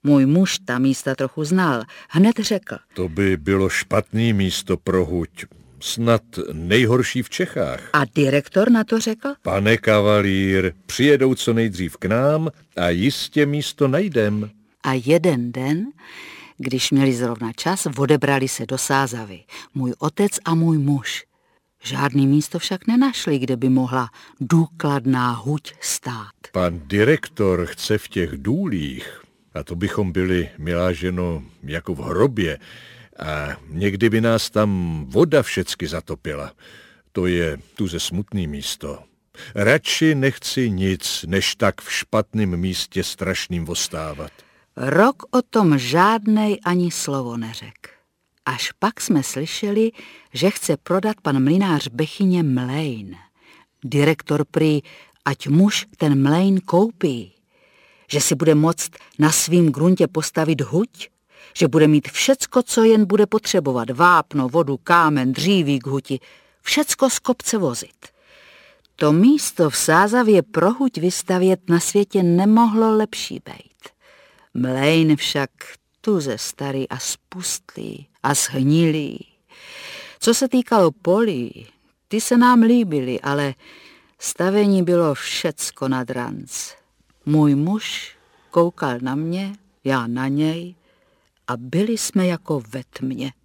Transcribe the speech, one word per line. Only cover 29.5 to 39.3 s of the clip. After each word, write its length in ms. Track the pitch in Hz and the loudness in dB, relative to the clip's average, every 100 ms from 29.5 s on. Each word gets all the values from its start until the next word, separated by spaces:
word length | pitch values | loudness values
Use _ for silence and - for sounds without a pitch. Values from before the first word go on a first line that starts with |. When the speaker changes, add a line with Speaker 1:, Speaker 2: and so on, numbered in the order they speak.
Speaker 2:
a 80 | 78 | -12
to 140 | 71 85 | -10 -6
bychom 360 | 98 - 95 | -4 -2 -2
byli, 360 | 90 92 90 80 - | 0 0 0 -2 -8
milá 340 | 78 85 92 | -4 0 0
ženo, 500 | 82 90 90 90 80 65 _ | -2 -4 -4 -4 -6 -10 _
jako 320 | 69 82 104 | -10 -8 -6
v 40 | 78 | -8
hrobě, 600 | - 180 151 110 85 67 - - - - - - | -4 2 2 2 -2 -4 -12 -20 -20 -20 -20 -12
a 300 | 78 76 71 67 73 | -8 -6 -6 -10 -12
někdy 420 | 78 101 98 113 | -4 -2 0 2
by 100 | 110 | 2
nás 300 | 113 113 - | 2 0 0
tam 500 | 107 107 95 87 80 67 | 0 0 0 -2 -6 -2
voda 340 | 87 165 147 | 2 4 2
všecky 440 | 120 - 90 - 82 | 0 -4 -6 -6 -8
zatopila. 640 | 82 - 76 85 71 78 _ - - - _ _ | -8 -10 -10 -10 -10 -12 _ -20 -20 -20 _ _
To 140 | - 92 | -4 0
je 320 | 87 82 71 - | 0 -2 -4 -14
tuze 260 | - 95 85 | -6 -6 -4
smutný 460 | - 87 101 104 80 | -6 -6 -6 -6 -6
místo. 520 | 71 - - 73 69 - _ _ | -6 -10 -10 -12 -14 -18 _ _